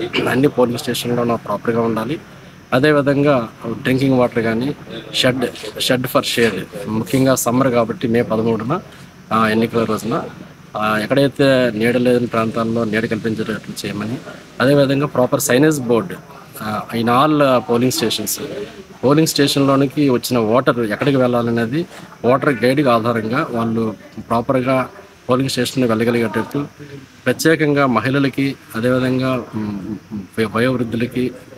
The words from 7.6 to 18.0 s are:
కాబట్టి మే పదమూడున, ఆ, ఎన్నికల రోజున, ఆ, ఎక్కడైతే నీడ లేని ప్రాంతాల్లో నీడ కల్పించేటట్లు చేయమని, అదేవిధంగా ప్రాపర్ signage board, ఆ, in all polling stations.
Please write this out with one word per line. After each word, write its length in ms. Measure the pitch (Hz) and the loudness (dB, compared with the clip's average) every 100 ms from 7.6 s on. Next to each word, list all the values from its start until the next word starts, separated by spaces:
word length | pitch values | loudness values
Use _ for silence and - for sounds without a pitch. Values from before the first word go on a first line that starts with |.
| 135 | 2
కాబట్టి 400 | 120 113 - 120 | 2 0 -2 0
మే 140 | 117 | 0
పదమూడున, 580 | 117 113 117 110 113 180 - - - - - | 0 0 0 -2 -2 -4 -6 -18 -20 -20 -4
ఆ, 160 | 110 110 | 0 2
ఎన్నికల 360 | 110 113 117 | 2 0 0
రోజున, 380 | 110 104 104 165 - - - - - 110 | 0 -2 -4 -4 -6 -14 -18 -20 -12 -4
ఆ, 220 | 107 107 | -2 -2
ఎక్కడైతే 720 | 101 135 139 - 139 131 123 | 0 2 2 2 4 4 2
నీడ 220 | 107 117 123 | 2 2 2
లేని 300 | 123 123 117 | 4 2 2
ప్రాంతాల్లో 580 | 113 113 113 113 113 | 0 -2 -2 -2 -2
నీడ 220 | 113 107 113 | 0 0 -2
కల్పించేటట్లు 800 | 110 113 107 110 101 - - 104 | -2 -2 -4 -4 -6 -8 -8 -8
చేయమని, 300 | 101 107 143 - - - - | -6 -6 -8 -10 -16 -12 0
అదేవిధంగా 460 | 123 143 135 139 143 | 4 4 4 2 0
ప్రాపర్ 340 | 127 123 135 | 0 0 0
signage 440 | - 123 156 151 117 | 2 4 4 2 0
board, 260 | 117 90 - - - - - | 0 0 -10 -16 -20 -20 -12
ఆ, 200 | 107 107 - 117 | -8 -8 -6 -2
in 80 | |
all 340 | 113 123 156 151 139 127 - | 2 4 4 4 4 2 2
polling 260 | 120 127 | 2 2
stations. 420 | - | 0